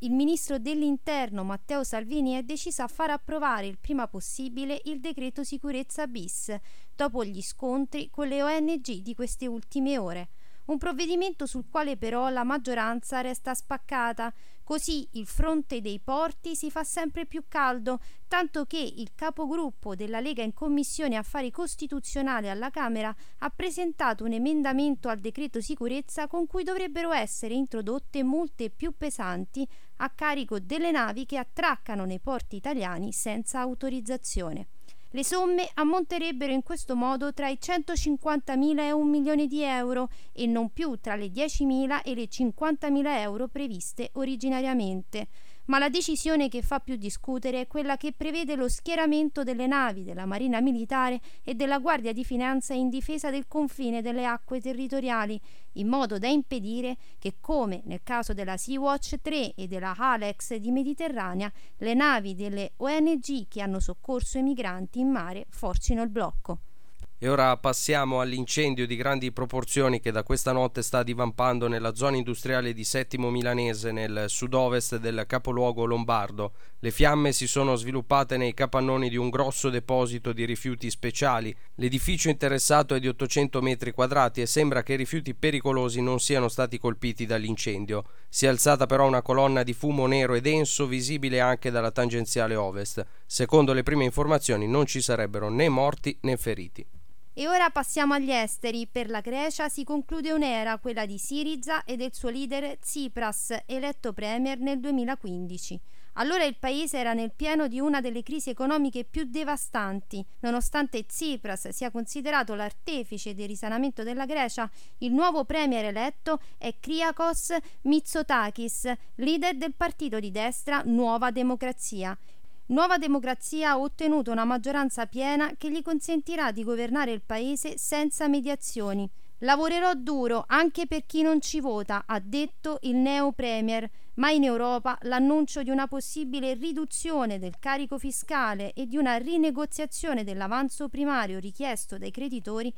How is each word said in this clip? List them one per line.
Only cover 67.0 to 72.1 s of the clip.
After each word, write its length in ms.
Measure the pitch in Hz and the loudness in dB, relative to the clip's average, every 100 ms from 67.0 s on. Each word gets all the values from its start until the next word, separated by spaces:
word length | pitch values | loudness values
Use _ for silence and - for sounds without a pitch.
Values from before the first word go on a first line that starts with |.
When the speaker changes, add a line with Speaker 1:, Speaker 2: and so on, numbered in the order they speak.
| - - | -6 -2
Speaker 2:
E 120 | 127 | 2
ora 260 | 135 131 123 | 6 6 6
passiamo 640 | 135 127 - 147 135 131 | 2 2 2 2 4 2
all'incendio 680 | 127 127 123 - 151 127 123 | 0 0 0 2 2 2 0
di 120 | 120 | 0
grandi 340 | 127 139 127 | 0 0 0
proporzioni 720 | 123 123 127 120 - 135 120 | -2 -2 -2 0 4 4 4
che 100 | 117 | 2
da 100 | 107 | 0
questa 300 | 107 131 131 | 2 2 4
notte 300 | 131 127 127 | 2 2 0
sta 200 | 113 127 | 0 2
divampando 680 | 120 117 123 110 123 123 117 | 2 2 0 2 2 4 2
nella 260 | 117 113 110 | 2 0 0
zona 220 | 139 | 2